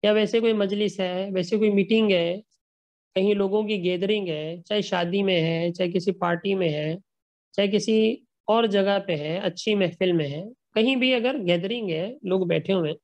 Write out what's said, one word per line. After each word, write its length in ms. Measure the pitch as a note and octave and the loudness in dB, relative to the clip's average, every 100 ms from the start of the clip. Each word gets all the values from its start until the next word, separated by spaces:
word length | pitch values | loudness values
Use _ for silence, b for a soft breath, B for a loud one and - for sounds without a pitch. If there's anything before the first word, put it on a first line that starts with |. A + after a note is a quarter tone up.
या 100 | G#3 | 4
वैसे 280 | G#3+ G#3 A#3 | 2 2 2
कोई 120 | A3+ | 2
मजलिस 460 | G#3+ G3+ G#3 G#3 - | 2 0 0 -2 -2
है, 300 | F#3 F3+ G3 | -4 -4 -4
वैसे 280 | F#3 F3+ A3 | -4 -2 2
कोई 120 | G#3+ | 2
मीटिंग 380 | G3+ F#3+ A3 G#3+ | 2 2 2 4
है, 260 | F#3 E3+ F#3 - _ _ _ _ _ _ - | 2 0 -4 -10 _ _ _ _ _ _ 0
कहीं 180 | G3 | 2
लोगों 300 | G#3 G3 G#3 | 2 0 0
की 140 | G#3+ G#3 | -2 -2
gathering 480 | F3+ F3+ F#3+ G#3+ F#3 | -2 -2 0 0 -2
है, 320 | D3+ D#3 F3 | -6 -6 -10
चाहे 200 | - G#3 | -4 -4
शादी 380 | G3+ F#3 F3 G3 | -2 -2 0 0
में 180 | G3 F3+ | 2 2
है, 300 | D#3+ E3 E3+ | 2 0 -2
चाहे 180 | F3 F3+ | -2 -2
किसी 220 | F3+ F3+ F3 | 0 -2 -2
party 340 | F3 E3+ G3 | -2 -2 -2
में 140 | G3 E3+ | -2 -2
है, 260 | D3 D3+ E3+ _ _ _ _ _ | -2 -4 -6 _ _ _ _ _
चाहे 140 | - G3+ | -2 0
किसी 580 | G3+ F3 A3 A3 B3+ _ _ - | 0 2 2 2 0 _ _ 0
और 180 | A3 A3+ | 2 2
जगह 300 | G3 G3 G3+ G3 | 2 2 0 -2
पे 80 | D#3 | -4
है, 220 | D3+ E3+ | -2 -4
अच्छी 340 | F#3 E3+ - G#3 | -4 -4 -2 0
महफिल 360 | F3+ F3 F#3 | 0 0 0
में 160 | E3+ D3 | 2 0
है, 200 | C#3+ G3+ B3+ _ | -6 -12 -18 _
कहीं 220 | A3 A3+ C4+ | 0 2 2
भी 160 | B3+ | 2
अगर 240 | B3+ A#3 C#4+ | 2 0 -2
gathering 460 | F3+ F3 F#3+ A#3+ G#3 | 0 0 0 -4 -4
है, 280 | D#3+ F#3+ C#4 | -4 -6 -8
लोग 240 | G3 F#3+ F3+ | -2 0 2
बैठे 240 | D#3+ D#3 | -2 0
हुए 160 | F#3+ D#3 | 0 0
हैं। 80 | E3 | -6